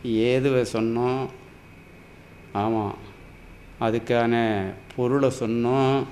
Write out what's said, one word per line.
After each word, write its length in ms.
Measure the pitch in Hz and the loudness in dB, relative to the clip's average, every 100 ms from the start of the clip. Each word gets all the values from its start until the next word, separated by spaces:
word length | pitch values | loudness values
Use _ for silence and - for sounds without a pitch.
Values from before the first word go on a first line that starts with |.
ஏதுவை 600 | 127 110 117 131 135 127 120 | 0 0 2 2 2 2 0
சொன்னோம், 560 | 113 113 117 123 131 131 - - - - - - - - - - - - | -2 0 0 0 -2 -6 -10 -20 -20 -20 -20 -20 -20 -20 -20 -20 -20 -8
ஆமா, 400 | 98 107 110 104 95 - - - - - - - - | -4 -2 0 -2 -8 -14 -20 -20 -20 -20 -20 -20 -4
அதுக்கான 800 | 113 113 113 120 117 120 113 104 95 - - - | -2 -2 0 2 4 2 2 0 -4 -8 -12 -2
பொருளை 360 | 123 139 135 131 | 0 2 2 0
சொன்னோம் 640 | 113 117 120 135 135 135 131 | -2 0 2 2 2 2 -2